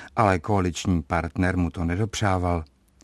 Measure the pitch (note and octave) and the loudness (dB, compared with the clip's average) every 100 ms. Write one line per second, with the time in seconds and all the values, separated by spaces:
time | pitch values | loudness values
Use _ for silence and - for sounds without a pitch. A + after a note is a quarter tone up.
0 | - - G#2 F#2 - G2+ F2+ - G2+ E2+ | -8 0 2 2 0 0 0 -2 0 0
1 | - E2+ E2 - F2+ F2+ E2 F2+ E2+ F2+ | 0 -2 -2 0 0 2 -2 -2 -4 -2
2 | A2 - G#2 F#2 F2+ E2+ D#2 _ _ _ | -4 -2 0 0 0 -2 -6 _ _ _